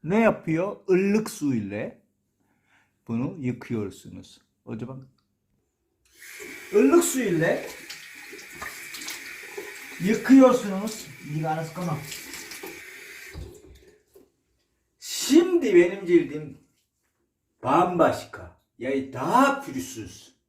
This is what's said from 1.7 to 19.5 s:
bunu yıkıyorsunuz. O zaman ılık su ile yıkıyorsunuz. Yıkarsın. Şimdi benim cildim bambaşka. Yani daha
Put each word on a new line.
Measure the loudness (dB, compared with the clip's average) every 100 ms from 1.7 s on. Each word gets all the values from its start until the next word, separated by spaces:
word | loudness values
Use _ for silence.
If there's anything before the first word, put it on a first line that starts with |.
| -6 -8 -12 _ _ _ _ _ _ _ _ _ _ -8
bunu | -4 -4 -4
yıkıyorsunuz. | -6 -6 -6 -6 -6 -10 -18 -18 -20 -20 _ _
O | -14 -12
zaman | -12 -14 -20 _ _ _ _ _ _ _ _ _ _ _ -20 -18 -16 -18 0
ılık | 4 6 6
su | 4 -2
ile | 0 0 0 -2 -6 -16 -16 -18 -18 -20 -20 -20 -18 -16 -14 -14 -16 -14 -14 -14 -14 -16 -14 -14 -14 -16 -18 -6
yıkıyorsunuz. | -2 -2 8 10 10 6 0 -4 -6 -8 -14 -18 -8 -6
Yıkarsın. | -4 -4 -6 -8 -6 -6 -8 -14 -14 -16 -16 -16 -16 -16 -18 -20 -20 -20 -18 -16 -18 -20 -20 -20 _ _ _ _ _ _ _ _ _ _ _ _
Şimdi | -12 -8 6 6 8 2 6
benim | 6 6 2 4
cildim | 4 4 -8 -12 -16 _ _ _ _ _ _ _ _ _ _
bambaşka. | 0 2 2 4 2 2 -10 -18 -20 _ _ _
Yani | -4 -4 -4
daha | -6 0 4 4